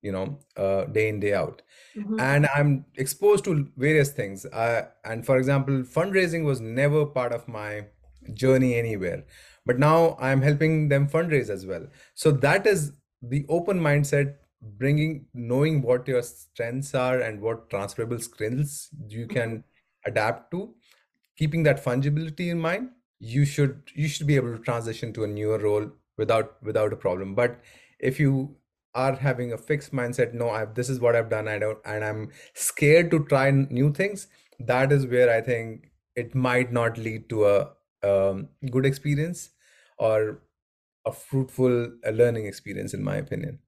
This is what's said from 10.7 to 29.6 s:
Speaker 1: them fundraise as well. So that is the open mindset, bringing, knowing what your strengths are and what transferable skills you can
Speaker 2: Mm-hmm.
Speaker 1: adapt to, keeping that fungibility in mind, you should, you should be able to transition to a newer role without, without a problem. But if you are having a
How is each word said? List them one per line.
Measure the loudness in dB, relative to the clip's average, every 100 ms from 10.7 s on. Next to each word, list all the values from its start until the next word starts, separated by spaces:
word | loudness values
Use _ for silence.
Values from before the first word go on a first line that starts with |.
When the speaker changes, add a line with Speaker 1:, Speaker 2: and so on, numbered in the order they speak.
| 2 2
Speaker 1:
them | 2 2
fundraise | 0 2 0 0
as | -6 -6
well. | -10 -10 _ -20
So | 0 2
that | 4 4 4 4
is | 2 -2 -10 _ _
the | -4 -4 0
open | -2 0 0
mindset, | 2 2 2 2 0 -4 _ _
bringing, | -20 -4 0 2 0 -4 -12
knowing | -12 -2 2 2 2
what | 2 0 2
your | -2
strengths | -2 -14 -20 -8 -6 -6 -4
are | -2 0 0
and | -2 -4
what | -4 -4 -6
transferable | -6 -6 -6 -6 -6
skills | -8 -6 -4 -2 -4 -6 -14 -16 -14
you | -12 -6
can | -4 -4 -6
Speaker 2:
Mm-hmm. | -12 _ _ _ -4
Speaker 1:
adapt | 0 0 -2 _
to, | -10 -10 _ _ _ _ _ _ _
keeping | -2 2
that | 2 2
fungibility | 0 0 0 -2 -4 -6 -4
in | -2
mind, | -2 -2 -6 _ _ _
you | -4 0
should, | 0 2 0 0 -16
you | -6 -4
should | -2 0
be | 2
able | 0 -6
to |
transition | -4 -4 -4 -8 -8
to | -4
a | -6
newer | -2 -2 0
role | 2 0 -2 -12 _ -6
without, | 0 2 0 _
without | -4 0 0
a | 0
problem. | -4 -4 -4
But | 0 0 -2 -20 -20 _ _
if | -4 2
you | 2 2 -4 -12 _ _ _ -2
are | -2 0 -2
having | -2 -4
a | -8